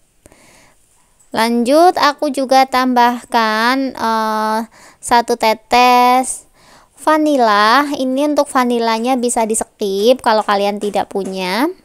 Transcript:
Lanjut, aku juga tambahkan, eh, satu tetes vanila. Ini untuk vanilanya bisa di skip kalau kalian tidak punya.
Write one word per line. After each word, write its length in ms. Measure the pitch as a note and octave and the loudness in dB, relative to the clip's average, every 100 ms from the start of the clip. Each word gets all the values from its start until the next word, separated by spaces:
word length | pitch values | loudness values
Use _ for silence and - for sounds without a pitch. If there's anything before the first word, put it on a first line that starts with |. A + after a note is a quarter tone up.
| _ _ - _ _ _ _ _ _ _ _ _ _ | _ _ -20 _ _ _ _ _ _ _ _ _ _
Lanjut, 640 | A3 A#3 A#3+ A#3+ D4+ F4 - | -4 -2 0 2 4 4 2
aku 320 | C#4+ C#4 D4+ | 0 0 -4
juga 400 | C4+ B3+ C4 C4 | -4 2 2 2
tambahkan, 1300 | B3+ B3+ B3 A#3+ A#3+ - A#3+ A3 G#3+ A#3 C4 C4+ - | 0 0 2 2 0 -4 -2 0 0 0 -2 -4 -6
eh, 600 | A3+ A3 A3 G#3+ G#3+ A3 A3+ _ - _ | -4 -2 -4 -4 -4 -4 -6 _ -20 _
satu 320 | - A#3+ A#3 | 0 0 2
tetes 1120 | A#3+ A3+ A3 - B3 B3 B3 B3 B3+ B3+ - - _ _ - _ _ | 0 -2 -2 0 2 4 4 4 2 -2 -8 -16 _ _ -20 _ _
vanila. 800 | - D#4 D4+ C#4 A3+ G#3 G#3+ B3+ D4 C#4+ | -2 0 2 2 2 2 4 2 0 -4
Ini 320 | C4 C4 D4+ | -4 -2 -2
untuk 160 | C#4+ C#4+ | -2 -2
vanilanya 720 | C4 B3 A#3+ A3+ A3+ A#3+ C4 | -2 -2 -2 -2 -2 -2 -2
bisa 240 | A#3+ A#3+ | -2 -2
di 160 | A3 A3 | -2 -4
skip 640 | - - G#3 G3 A3 B3+ | -8 -8 -6 0 2 2
kalau 240 | B3 A3 G#3 | 0 0 0
kalian 320 | G3+ G3+ G3+ | -2 -2 -4
tidak 320 | G#3 G3 - | -4 -4 -6
punya. 560 | G3+ F#3+ F#3+ F#3 G3+ D#4 F#4+ | -6 -8 -6 -6 -2 -4 -6